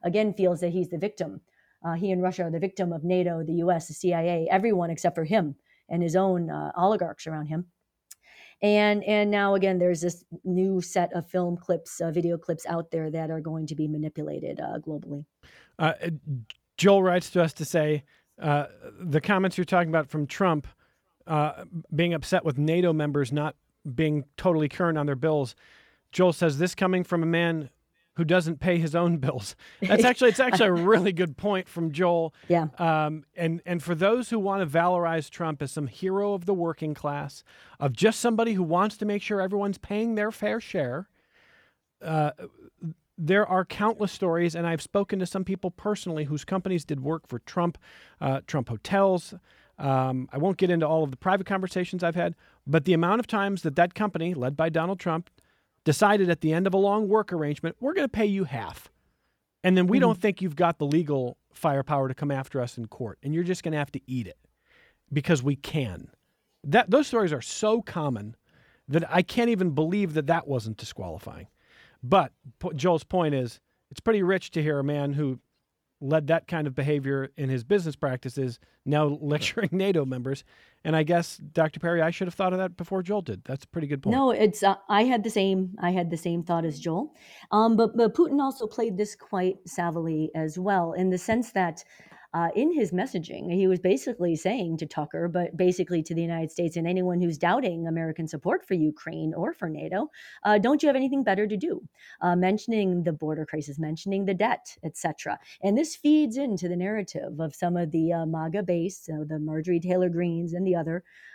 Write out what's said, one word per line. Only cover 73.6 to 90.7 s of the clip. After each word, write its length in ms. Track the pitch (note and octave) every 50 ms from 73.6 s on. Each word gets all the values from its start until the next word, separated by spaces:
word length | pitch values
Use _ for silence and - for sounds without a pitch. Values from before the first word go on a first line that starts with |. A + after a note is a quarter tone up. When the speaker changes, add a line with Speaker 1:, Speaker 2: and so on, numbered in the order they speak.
| _ _ _ _ _ -
Speaker 2:
it's 100 | C3+ -
pretty 220 | - A3+ A3+ G3+
rich 280 | F#3 F3+ F#3+ F3+ - -
to 100 | - E3
hear 160 | D3+ D#3 D3 C#3+
a 60 | C3+
man 300 | C#3+ D3 D3 C#3+ C#3+ C#3
who 240 | D3 D3 C3+ C3 A#2+ _ _ _ _ _ _ _ _ _ _ _ -
led 280 | C#3+ C3 D#3 D#3+ D3 C#3+
that 180 | E3 E3 -
kind 220 | - F3 D#3+ D3+ C#3+
of 60 | B2+
behavior 540 | C#3+ C#3 D3+ D3+ C#3+ C3+ C3+ C#3 C3+ C3+ - -
in 120 | - C#3 C3
his 160 | C3 B2 A#2
business 320 | C3+ G3+ G3+ E3+ D#3 C3+
practices, 640 | - D#3 C3+ B2+ B2+ - B2+ - C#3+ C3 B2 A#2 - _ _ _ _ -
now 200 | C3+ D3 D3+ D#3
<laughs> 140 | C#3+ D3 -
lecturing 500 | D3+ C#3+ D3 D3+ - - - A#3 G3+ -
nato 320 | E3+ F#3+ F#3+ G3+ F3+ D#3 C#3
members. 400 | C3 C3 B2+ A#2+ C3 C#3 - - _ _ _ _ _ _ _ -
And 100 | D#3 D#3+
I 80 | D#3+
guess, 360 | D3+ D3+ F3 E3+ E3 - - -
Doctor 420 | - D3+ - E3+ D#3+ D3+ - -
Perry, 200 | - E3+ F3 E3
I 100 | D#3+ E3
should 180 | E3+ - F#3+ F3
have 60 | -
thought 180 | - F#3+ F#3
of 80 | F#3 F#3
that 160 | F#3+ F3+ F3+
before 260 | - E3+ - F#3+ F#3+
Joel 200 | F3 F#3 G#3 G3+
did. 200 | E3+ B2+ G2+ F#2
That's 220 | - - - - -
a 40 | -
pretty 200 | - E3+ D3+ C#3+
good 120 | D3 C#3
point. 140 | - G3 A#3+
Speaker 1:
No, 160 | C4+ C#4 B3+
it's, 320 | - - G#3+ G3 F3 -
uh, 140 | F#3+ G3 F#3+ - - -
I 140 | G#3 G#3
had 220 | A3+ B3+ B3 A3 G3+
the 60 | A3+
same, 440 | - G#3 F#3+ G3 F#3+ F#3 F#3+ F3+ F#3 -
I 100 | F3 F3
had 180 | F#3 F3+ F3 E3
the 80 | E3+
same 280 | E3 - F3 E3+ E3+ E3
thought 200 | - E3+ E3 E3
as 140 | D#3+ D3 D3
Joel. 380 | - E3+ D#3+ F#3+ C#4+ D#4 _ - - - - - - -
Um, 260 | G3+ G#3+ A3+ A3+ A3+
but, 200 | G3 G3+ G#3 -
but 180 | A#3 A#3 G#3 A3
Putin 260 | - F4 - C#4 C#4+
also 280 | C4+ C4+ C4 - A#3 G#3+
played 280 | - - A3+ A#3 F#3
this 200 | F#3 G#3 G#3 -
quite 400 | - - - G#3 F#3 F#3 F#3 F#3+ - -
savvily 640 | - - F3+ F3 E3+ D#3+ E3+ E3 E3 D#3 D#3 D#3 D3+ -
as 200 | D#3+ D#3 D#3 D#3
well, 360 | F3+ F3+ G#3